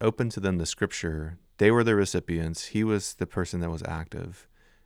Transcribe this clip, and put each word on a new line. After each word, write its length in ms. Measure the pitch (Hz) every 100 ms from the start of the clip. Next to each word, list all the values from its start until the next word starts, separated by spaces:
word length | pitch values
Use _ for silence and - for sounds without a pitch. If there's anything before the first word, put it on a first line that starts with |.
opened 320 | 113 - 117
to 80 | 101
them 180 | 95 87
the 80 | 80
scripture. 720 | - 98 - 85 78 78 85 _ -
They 120 | 104
were 140 | 120
the 100 | 113
recipients. 720 | 104 95 90 - 82 82 80 -
He 160 | 107
was 320 | 110 101 -
the 120 | - 92
person 340 | 95 87 87
that 100 | 85
was 120 | 82
active. 640 | 85 80 82 - 87 90 _ _ _ _